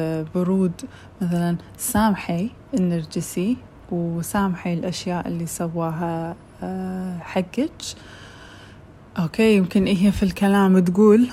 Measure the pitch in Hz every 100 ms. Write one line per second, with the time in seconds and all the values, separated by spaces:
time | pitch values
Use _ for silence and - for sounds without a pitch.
0 | 160 160 160 180 180 190 185 170 - -
1 | - - 180 175 170 170 - - - 208
2 | 220 185 - 170 220 - - 262 180 170
3 | 156 180 156 185 196 247 - - - 175
4 | 170 170 165 202 196 175 180 170 180 170
5 | 190 175 - 170 165 - 170 170 165 160
6 | 170 165 165 170 - - 180 190 185 185
7 | 185 175 - 190 185 - 320 - - -
8 | - - - - - - - - - -
9 | - - 165 - 220 202 180 202 185 190
10 | 202 - 196 - 196 202 190 185 180 180
11 | 214 220 247